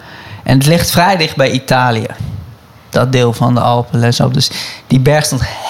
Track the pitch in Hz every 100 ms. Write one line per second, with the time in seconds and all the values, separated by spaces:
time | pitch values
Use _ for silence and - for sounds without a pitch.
0 | - - - - - 127 143 170 170 -
1 | 175 190 156 - 135 127 - 127 127 113
2 | 113 - - - - - - - - -
3 | 123 127 120 113 123 123 120 120 120 117
4 | 120 120 123 135 131 - - - - 135
5 | 131 151 143 131 - -